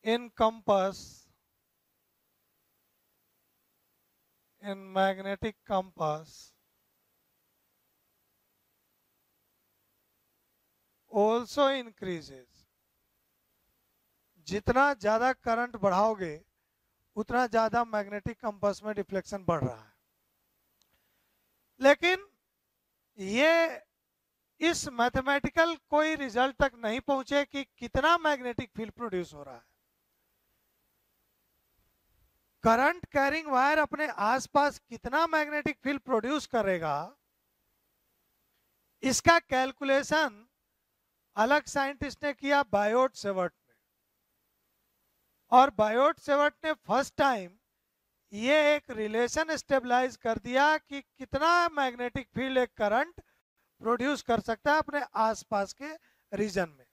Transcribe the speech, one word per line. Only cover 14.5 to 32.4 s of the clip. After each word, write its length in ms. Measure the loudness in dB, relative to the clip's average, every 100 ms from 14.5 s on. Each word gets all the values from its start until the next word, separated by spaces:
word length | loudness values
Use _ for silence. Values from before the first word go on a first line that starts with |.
| -6 0 2 2 2
ज्यादा 360 | 0 2 0
current 420 | -2 -2 -2 -4 -2
बढ़ाओगे 580 | 0 2 2 0 -8 -10 _ _ _ _ _ _ _ -10
उतना 280 | -4 -2 0
ज्यादा 360 | 2 2 0 -2
magnetic 540 | -4 -4 -8 -10 -8
compass 420 | -8 -2 -2 -2
में 100 | -8 -8
deflection 480 | -6 -6 -6 -8
बढ़ 200 | -2 -2
रहा 180 | -2 -6
है। 120 | -20 _ _ _ _ _ _ _ _ _ _ _ _ _ _ _ _ _ _ _
लेकिन 460 | 4 6 4 0 -4 _ _ _ _ _ _ _ _ -12
ये 680 | -4 2 4 4 2 -4 _ _ _ _ _ _ _ _
इस 260 | -2 -2 -6
मैथमेटिकल 840 | -2 0 0 -2 -2 0 0 0 0 _
कोई 260 | 0 0 -2
रिजल्ट 400 | -4 0 0 2
तक 180 | -2 -2
नहीं 240 | -6 -6 -2
पहुंचे 360 | -4 0 -2 -2
कि 180 | -6 -10 _
कितना 400 | -6 0 2 2
मैग्नेटिक 540 | 2 -2 -4 -8 -10 -10
फील्ड 160 | -10
प्रोड्यूस 420 | -8 -6 -6 -8
हो 100 | -14
रहा 120 | -18 -20
है। 100 | _ _ _ _ _ _ _ _ _ _ _ _ _ _ _ _ _ _ _ _ _ _ _ _ _ _ _ _